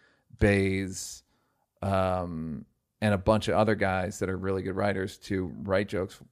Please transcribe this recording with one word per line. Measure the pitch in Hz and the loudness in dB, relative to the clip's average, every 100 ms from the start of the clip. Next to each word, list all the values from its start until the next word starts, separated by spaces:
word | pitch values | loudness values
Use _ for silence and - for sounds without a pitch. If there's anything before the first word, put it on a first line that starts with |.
| _ _ _ - | _ _ _ 2
Bays, | 107 98 95 95 92 92 - - _ _ _ _ _ _ | 4 6 4 0 -4 -8 -12 -14 _ _ _ _ _ _
um, | 98 95 92 92 87 80 80 - - _ _ - | -2 0 2 0 -4 -6 -6 -8 -12 _ _ -2
and | 107 98 | 0 2
a | |
bunch | 110 107 - | 4 2 4
of | 90 | 2
other | 110 | 4
guys | 98 98 92 90 - | 2 0 0 -2 -4
that | 92 | -4
are | 92 | -2
really | 95 95 | -2 -2
good | 98 95 | -2 -2
writers | 101 98 95 - | 0 0 -4 -8
to | - 98 90 52 | -4 -2 -2 -6
write | 98 95 104 | 0 0 2
jokes | 98 95 - - | -2 -4 -8 -18